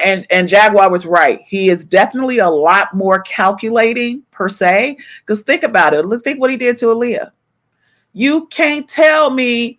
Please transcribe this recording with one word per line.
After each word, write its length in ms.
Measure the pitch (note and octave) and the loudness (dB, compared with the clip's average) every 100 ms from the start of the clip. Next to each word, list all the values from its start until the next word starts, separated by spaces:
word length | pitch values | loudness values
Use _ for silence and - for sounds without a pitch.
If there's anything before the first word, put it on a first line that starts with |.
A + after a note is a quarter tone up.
and, 220 | F3+ F#3+ - | 2 -2 -2
and 180 | F#3 F3+ | -2 2
Jaguar 420 | G3 G#3+ G3+ F#3+ | 4 4 4 4
was 160 | F3+ E3+ | 2 0
right. 340 | F3 D3 G#2+ - | 2 2 0 -6
He 240 | G3 F#3+ | -2 0
is 140 | F3+ | 0
definitely 540 | - F#3 A#3 B3+ C4 B3 | 0 0 0 -2 -4 0
a 120 | F3+ | 0
lot 420 | D#3 D#3 F#3+ - | 2 2 2 0
more 280 | F#3+ F#3+ F#3 | -2 0 -2
calculating, 1000 | - - F#3+ G#3 A3 A3+ A3+ A#3+ A#3+ B3+ - | -2 -2 -2 -2 -4 0 0 0 -6 -8 -12
per 160 | - G3 | -8 -6
se, 500 | G3 F3+ G3 C4 C#4+ - - | -2 0 2 0 -6 -18 -14
'cause 160 | - G#3 | -6 -4
think 220 | - D#4 | -2 -2
about 320 | C#4 G#3 D#3 | 0 2 2
it. 100 | D3 | 2
Look, 200 | F3 A#3+ | 0 -4
think 160 | C4+ D4 | -4 -2
what 100 | B3+ | -2
he 60 | C4 | -2
did 200 | B3 A#3+ | -2 0
to 80 | A#3 | 0
Aaliyah. 440 | A3+ A#3+ G3+ - _ _ _ _ _ _ _ _ | 0 -2 -4 -8 _ _ _ _ _ _ _ _
You 340 | F#3+ C4 D#4 D#4+ | -4 0 0 -4
can't 400 | - D#4 D4 C#4+ | -2 -2 -2 -6
tell 420 | - D#4 D#4 D4 | 0 2 2 0
me, 480 | C4 B3 A#3 A#3 | 0 -2 -2 -4